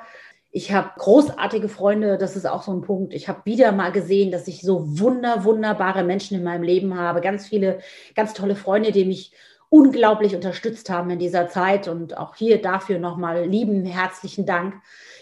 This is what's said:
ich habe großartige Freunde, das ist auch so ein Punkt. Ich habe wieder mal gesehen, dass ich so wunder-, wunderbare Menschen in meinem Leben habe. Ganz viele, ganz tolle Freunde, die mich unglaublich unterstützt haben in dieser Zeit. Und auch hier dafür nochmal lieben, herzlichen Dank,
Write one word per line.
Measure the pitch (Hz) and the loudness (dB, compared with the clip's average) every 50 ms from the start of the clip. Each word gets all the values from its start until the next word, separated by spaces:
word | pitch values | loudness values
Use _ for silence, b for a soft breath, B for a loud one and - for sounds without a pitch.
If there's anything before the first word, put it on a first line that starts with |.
| B B B B B B B B B _ - | B B B B B B B B B _ -12
ich | - - - | -10 -6 -2
habe | 202 190 - - - | -2 -2 -2 -2 -6
großartige | - - 196 214 294 - - - - 196 202 226 208 214 | -2 4 6 6 6 6 4 0 -4 -4 -4 -4 -4 -4
Freunde, | 202 - - 185 202 208 214 214 202 196 | -6 -4 0 0 0 2 2 0 0 0
das | 190 190 180 - | 0 -2 -4 -4
ist | 196 180 | -6 -6
auch | - - 185 - | -6 -6 -6 -6
so | 208 | -6
ein | 190 180 | -8 -6
Punkt. | - - 196 185 190 - - | -4 -4 -4 -4 -4 -6 -8
Ich | - - | -10 -8
habe | - 175 - - | -10 -10 -8 -6
wieder | 202 226 233 254 220 202 | -2 2 4 4 4 4
mal | 196 185 175 | 2 0 -2
gesehen, | 185 202 165 170 196 196 202 190 | -2 -2 0 2 2 2 2 2
dass | 180 170 - | -2 -6 -8
ich | 185 156 - | -10 -14 -6
so | 175 190 185 170 156 | -2 -2 0 0 -2
wunder-, | 151 147 165 208 262 254 247 240 240 233 208 185 | -4 -2 0 2 2 2 0 0 -2 -2 0 2
wunderbare | 214 220 214 214 214 208 - 185 185 185 190 180 | 2 2 2 0 -2 -2 0 -2 -2 0 0 0
Menschen | 175 185 196 - - 202 | 0 -2 -4 -4 -4 -6
in | 180 175 | -4 -4
meinem | 170 175 175 170 | -4 -4 -4 0
Leben | 175 180 190 196 190 185 | 0 0 0 0 -2 -4
habe. | 180 175 170 170 170 | -2 -2 -2 -2 -2
Ganz | 175 190 202 202 202 | -2 -2 -4 -4 -6
viele, | - 214 208 196 190 180 185 B B B B B B B | -4 -2 0 0 0 -2 -4 B B B B B B B
ganz | B 214 214 | B -4 -4
tolle | - - 196 202 202 | -4 -6 -4 -4 -4
Freunde, | 202 - 190 196 214 220 220 190 | -4 -2 0 0 0 2 2 2
die | 196 185 | 2 2
mich | 185 185 - - - b b b b b b b | 0 -2 -6 -8 -16 b b b b b b b
unglaublich | b 320 311 269 262 247 240 226 214 214 214 214 202 190 | b 8 10 10 8 6 6 4 4 4 4 2 0 0
unterstützt | 175 190 185 175 - - 226 226 - - - | -2 -4 -6 -6 -6 -6 -8 -8 -8 -8 -6
haben | 185 175 180 180 | -4 -4 -4 -4
in | 180 170 | -4 -4
dieser | 180 175 185 175 175 175 | -4 -2 0 0 -2 -2
Zeit. | - 190 180 190 202 196 202 180 | -2 -2 0 0 0 0 -2 -4
Und | 170 170 165 156 - | -8 -8 -10 -10 -10
auch | - 170 - - | -12 -12 -12 -8
hier | - 220 233 214 208 | -2 2 2 2 2
dafür | 196 185 190 190 - - 190 170 | 2 0 -4 -2 -2 -4 -4 -4
nochmal | 175 175 170 175 175 165 165 175 170 | -4 -6 -6 -6 -4 -4 -2 -2 -2
lieben, | 190 196 220 240 214 208 190 180 | 0 0 0 0 0 -2 -2 -2
herzlichen | 185 175 185 185 185 - - - 190 - 202 185 | -4 -2 -4 -4 -4 -6 -10 -16 -10 -8 -6 -4
Dank, | 190 180 175 180 196 202 - B B B B B B B B | -2 -2 -2 -2 -6 -10 -12 B B B B B B B B